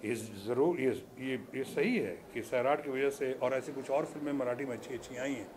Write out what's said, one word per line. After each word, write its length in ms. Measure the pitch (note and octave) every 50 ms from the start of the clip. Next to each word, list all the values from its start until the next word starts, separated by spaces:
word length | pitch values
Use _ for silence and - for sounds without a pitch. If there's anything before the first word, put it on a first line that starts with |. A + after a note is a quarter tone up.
| -
ये 80 | G#2+ A#2+
ज़रूर, 640 | A2 A2 A2 G#2 G2 G2 A2 A#2+ B2 D3 - F3 C3
ये, 80 | C3 C3 G#2+ - - - - -
ये, 140 | C3 C3 C3
ये 300 | A#2+ - - - C3 C3+
सही 340 | - - D3 D3 A3 B3+
है 200 | G#3 B2 G2 E2+ E2+ - - -
कि 80 | A#2+
सैराट 420 | G#2+ - - B2 A#2+ C3+ D3 D3 D3
की 80 | C#3+
वजह 180 | C3 C3 C#3 C#3
से, 240 | C#3 - C#3+ C3 C3
और 200 | B2+ C3 B2 C3
ऐसी 200 | C3 B2+ D#3 C#3+
कुछ 160 | C3+ B2+ -
और 160 | C3+ D3 D#3+
फिल्में 280 | D3+ - D3+ D3 D3 C#3+
मराठी 320 | C#3 B2+ B2 B2 B2 C#3+
में 60 | C3
अच्छी 220 | A#2+ G#2+ - - B2+
अच्छी 240 | A#2 A#2 - C3
आई 140 | A#2+ C3 C#3
हैं। 160 | C#3 A#2 G2 F2+ -